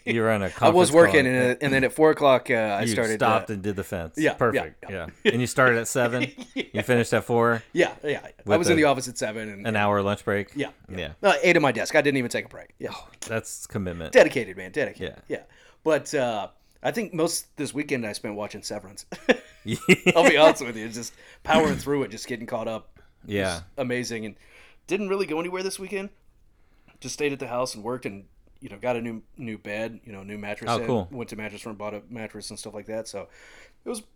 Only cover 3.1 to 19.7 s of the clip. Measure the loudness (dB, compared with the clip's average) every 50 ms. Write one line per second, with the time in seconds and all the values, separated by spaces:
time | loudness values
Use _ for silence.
3.1 | 0 2 2 4 4 2 0 -2 -6 -4 -4 -4 -4 -4 -4 -6 -6 -8 -8 -6
4.1 | -4 0 0 0 2 2 2 2 2 0 -2 -6 -10 -16 -14 -12 -10 -10 -10 -12
5.1 | -10 _ 0 0 0 0 0 0 2 4 4 4 4 2 0 -2 0 0 0 0
6.1 | 0 -2 -4 -6 -8 -12 -16 -12 -8 -8 -8 -6 -4 -4 0 2 2 2 2 2
7.1 | 0 0 0 2 2 2 4 4 2 0 -4 -4 0 0 0 0 0 -6 -6 -6
8.1 | -6 -6 -8 -14 -20 -10 -2 0 2 2 4 4 4 4 4 4 4 2 -2 -8
9.1 | -8 -6 -6 -6 -6 -6 -10 -10 -10 -8 -4 -2 0 2 2 2 2 2 2 0
10.1 | -2 -2 -2 -2 -2 -2 -2 -4 -6 -8 -8 -8 -8 _ -18 -12 -10 -8 -8 -8
11.1 | -6 0 2 2 4 4 4 4 4 6 4 2 2 0 -2 0 2 2 4 4
12.1 | 2 0 0 -2 -4 -6 -6 -8 -14 -20 -20 -20 _ -12 -10 -10 -10 -12 -16 -18
13.1 | -18 -16 -10 -6 -6 -6 -6 -8 -12 -14 -12 -8 -6 -6 -4 -4 -6 -8 -2 4
14.1 | 6 6 6 6 4 -2 -4 -6 -8 -12 -12 -8 -4 -4 -4 -4 -6 -8 -10 -10
15.1 | -12 -12 -12 -10 -10 -10 -12 -14 _ _ _ -20 _ _ -2 0 0 0 0 -2
16.1 | -2 -2 -2 -2 -2 -4 -8 -10 _ _ _ _ _ _ -6 -4 -4 -4 -6 -6
17.1 | -2 -2 -2 0 -2 -4 -8 _ _ -8 -8 -6 -6 -6 -4 -4 -4 -4 -4 -6
18.1 | -8 -8 -8 -8 -8 -8 -8 -10 -10 -12 -12 -10 -10 -10 -12 -14 -18 -18 -18 -16
19.1 | -16 -4 0 0 0 0 0 -20 -20 _ -8 -6